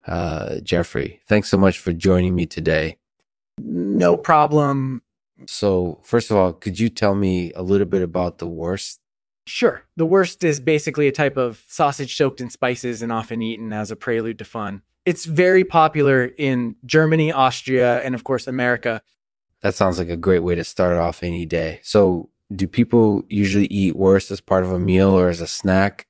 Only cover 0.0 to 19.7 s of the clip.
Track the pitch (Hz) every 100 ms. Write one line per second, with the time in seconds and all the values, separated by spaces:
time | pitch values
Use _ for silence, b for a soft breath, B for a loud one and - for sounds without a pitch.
0 | - 85 87 78 - 67 - 90 85 -
1 | 69 - _ 104 98 98 95 90 - 85
2 | 95 92 90 90 82 - 80 80 78 -
3 | _ _ _ _ _ - - 165 190 202
4 | 175 175 - 156 147 151 143 139 131 127
5 | _ _ _ _ - - 104 92 90 78
6 | - 117 - 104 92 85 - 90 113 -
7 | 104 98 98 92 87 - 92 98 95 98
8 | 90 90 90 - 85 82 82 98 - -
9 | _ _ _ _ - - 240 - _ -
10 | 165 190 180 - 175 143 127 151 151 147
11 | 143 135 143 135 123 110 _ - 147 135
12 | 135 - 139 - 123 - 127 123 123 113
13 | 117 113 110 117 113 110 110 107 104 110
14 | - 117 113 113 107 113 104 98 _ _
15 | - 170 165 156 180 185 185 170 156 156
16 | 143 131 123 - 143 127 117 110 123 156
17 | 156 160 156 139 127 123 - 131 123 120
18 | 135 123 - 127 - 127 123 120 120 110
19 | _ _ _ _ _ _ 98